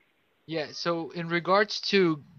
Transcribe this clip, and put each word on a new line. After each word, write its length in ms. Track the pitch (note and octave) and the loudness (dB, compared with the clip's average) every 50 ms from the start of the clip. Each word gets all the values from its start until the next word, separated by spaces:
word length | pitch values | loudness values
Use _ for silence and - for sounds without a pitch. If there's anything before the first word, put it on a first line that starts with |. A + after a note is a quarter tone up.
| _ _ _ _ _ _ _ _ _ | _ _ _ _ _ _ _ _ _
Yeah, 220 | - D#3 D#3+ D3 B2 | -8 -6 -6 -6 -6
so 380 | B2 - - F3 E3+ E3+ E3 C3+ | -8 -6 -4 -2 -2 -2 -4 -8
in 160 | - F3 E3+ E3 | -8 -8 -6 -2
regards 540 | E3+ F3 E3 E3+ F#3 G3+ G#3+ G#3 - - - - | -2 -2 0 2 4 4 4 2 -2 -6 -4 2
to 320 | - G3 F#3 E3+ D#3+ D3 - _ - | 4 4 4 4 2 0 -4 _ -20